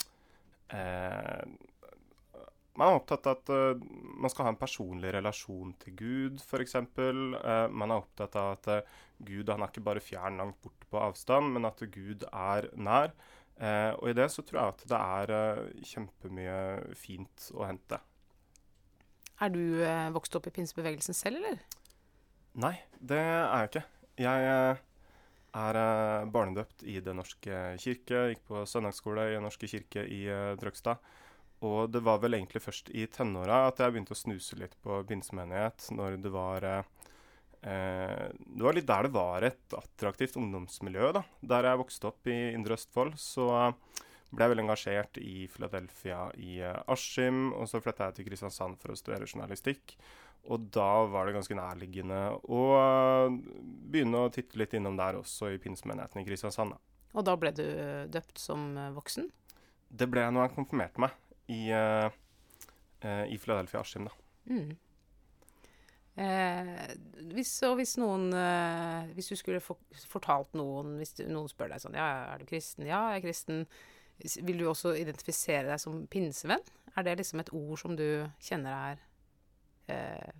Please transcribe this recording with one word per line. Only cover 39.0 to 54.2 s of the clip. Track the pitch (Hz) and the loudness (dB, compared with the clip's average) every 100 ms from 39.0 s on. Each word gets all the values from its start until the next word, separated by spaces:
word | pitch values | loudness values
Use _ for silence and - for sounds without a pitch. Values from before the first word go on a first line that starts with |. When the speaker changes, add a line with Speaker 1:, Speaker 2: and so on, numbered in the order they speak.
Speaker 1:
det | 131 | 4
var | 120 90 90 | 2 2 2
et | 117 - - | 0 0 -10
attraktivt | - - - 104 - 131 139 | -12 -12 -4 -4 0 -2 -2
ungdomsmiljø | 110 95 87 - 98 92 131 | -4 -4 -8 -8 -4 2 4
da, | 190 - - | 4 -2 -6
der | - 123 | 2 4
jeg | 127 127 | 6 4
vokste | 127 - 104 | 0 -4 -6
opp | - 123 | -4 -2
i | 120 120 | 0 0
Indre | 117 107 | 0 0
Østfold, | 113 - - 135 | -2 -2 0 0
så, | 151 - - 123 120 123 | -2 -6 0 4 6 6
eh, | 123 - - - - - | 4 -6 -16 -16 -20 -6
ble | 113 117 | 4 6
jeg | 113 | 6
veldig | 107 | 4
engasjert | 107 - 101 104 - | 2 2 0 0 -6
i | - 95 92 | -10 -8 -10
Philadelphia | - 104 95 90 - 95 90 90 - | -8 -6 -6 -8 -10 -6 -6 -6 -8
i, | 90 90 | -10 -6
eh, | 90 90 - | -4 -4 0
Askim, | 127 - - 127 131 131 | 0 0 2 4 4 2
og | - 113 | 0 -2
så | 117 | -2
flyttet | 113 110 98 | -2 -2 -2
jeg | 95 | -4
til | 95 | -8
Kristiansand | 98 101 - 92 92 | -8 -8 -6 -6 -6
for | - | -10
å | 107 | -10
studere | - 104 107 | -6 -6 -6
journalistikk. | - 101 98 - 139 - - - - - - - | -8 -8 -6 -4 -4 -6 -20 -20 -20 -20 -14 -4
Og | 117 107 | -4 0
da | 110 98 104 110 | 2 6 6 6
var | 98 95 | 4 0
det | 104 | 0
ganske | 92 | -2
nærliggende | 98 90 90 92 92 92 95 101 110 | -4 -6 -8 -8 -6 -4 -2 -2 -4
å, | - 120 131 135 | 0 4 6 8
eh, | 135 131 131 131 131 123 - - - - 117 | 8 8 8 8 6 4 -6 -12 -14 -14 0
begynne | 156 120 120 | 4 4 6